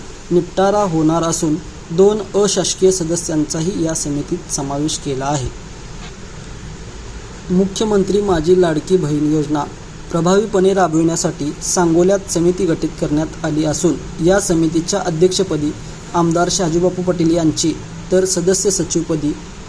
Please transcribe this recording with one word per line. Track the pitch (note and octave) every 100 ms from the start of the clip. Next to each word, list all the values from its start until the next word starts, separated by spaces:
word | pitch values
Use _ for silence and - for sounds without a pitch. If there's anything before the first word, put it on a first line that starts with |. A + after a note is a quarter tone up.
| - - -
निपटारा | F3 E3+ - G3 G#3
होणार | G3+ D#3+ D#3 E3
असून, | E3 D#3+ D#3+ D#3+ - - -
दोन | E3 G3+ G#3+ F#3+ G3
अशासकीय | G3+ F#3+ D#3+ - F#3
सदस्यांचाही | F#3 D#3+ E3+ - D#3 D3 E3 E3 F#3
या | D#3+
समितीत | D#3+ D3+ C#3+ - F3 -
समावेश | - C#3 C#3 D#3 -
केला | D3 C3 C3+
आहे. | D3 A#2+ - - - - - - - - - - - - - - - - - - - E3+
मुख्यमंत्री | F3+ G3 - G#3+ G3+ F#3 G3+
माझी | G3+ E3 D#3 F#3
लाडकी | E3+ D3+ - F#3
बहीण | D3 D3 D3+
योजना | D#3 D3 D3+ C#3+ - - - -
प्रभावीपणे | E3+ E3+ G3 G#3+ G3 F#3+
राबविण्यासाठी | G3 E3+ D#3+ E3 E3 E3 - C#3+ D#3+
सांगोल्यात | - F#3+ E3+ E3 F#3 G3 -
समिती | E3+ F3 F3+ F3+
गठीत | D#3 D#3 -
करण्यात | D3+ D3 D#3+ - D#3+
आली | D3 D#3
असून, | C#3+ E3+ C3+ - - E3+
या | G3
समितीच्या | - E3 E3 E3 E3+ G3+ F3+
अध्यक्षपदी | D#3 F3+ F#3 F#3 D#3 D3 - - - -
आमदार | F3 E3+ E3+ F3
शहाजीबापू | - E3 E3+ F3+ F3+
पाटील | F3+ E3 E3 E3+
यांची, | D#3 - D#3+ A#2 - - -
तर | F#3 F#3
सदस्य | F3 E3+ F#3 G#3
सचिवपदी | F3+ D#3+ E3+ D#3 D#3+ D3 F3+ - -